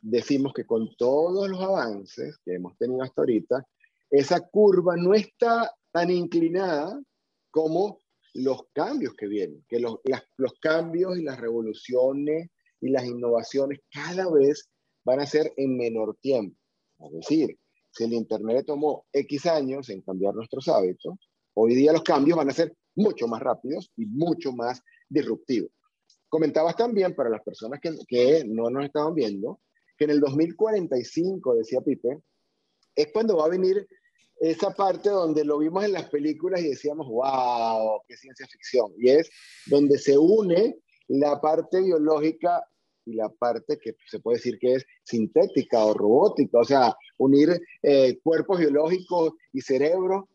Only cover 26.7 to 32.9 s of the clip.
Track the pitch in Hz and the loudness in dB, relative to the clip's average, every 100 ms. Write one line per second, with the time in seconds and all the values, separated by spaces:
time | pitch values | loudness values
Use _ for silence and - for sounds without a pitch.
26.7 | - 240 214 185 170 123 110 - - 110 | 0 -2 0 -2 -2 -4 -4 -6 -12 -12
27.7 | 139 170 151 - 123 123 160 123 110 117 | -10 -10 -10 -4 2 4 4 2 -4 -4
28.7 | 127 139 151 151 170 113 98 110 196 _ | -4 -4 -4 -2 -2 -4 -4 -8 -10 _
29.7 | _ _ _ 151 147 143 135 165 165 220 | _ _ _ 0 2 2 0 -2 0 0
30.7 | 214 170 127 123 - 175 185 131 120 113 | 0 -2 -4 -4 -4 -4 -4 0 0 0
31.7 | 127 131 127 117 147 _ _ _ _ _ | -4 -2 -2 -4 -6 _ _ _ _ _
32.7 | _ _ | _ _